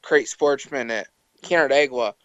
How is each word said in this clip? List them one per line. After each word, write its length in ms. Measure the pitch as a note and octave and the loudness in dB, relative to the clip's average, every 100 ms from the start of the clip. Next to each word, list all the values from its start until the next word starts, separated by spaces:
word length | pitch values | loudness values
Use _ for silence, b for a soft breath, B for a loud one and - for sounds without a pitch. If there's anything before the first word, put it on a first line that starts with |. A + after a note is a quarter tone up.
Crate 280 | - D3+ - | 0 0 0
Sportsman 600 | - D3 C#3 - C#3+ A#2 | -2 0 0 -4 -8 -6
at 200 | A2 - _ _ _ | -6 -8 _ _ _
Canandaigua 720 | - F3 C#3 C#3 C#3+ B2 A2 - | -2 0 2 2 2 0 -4 -6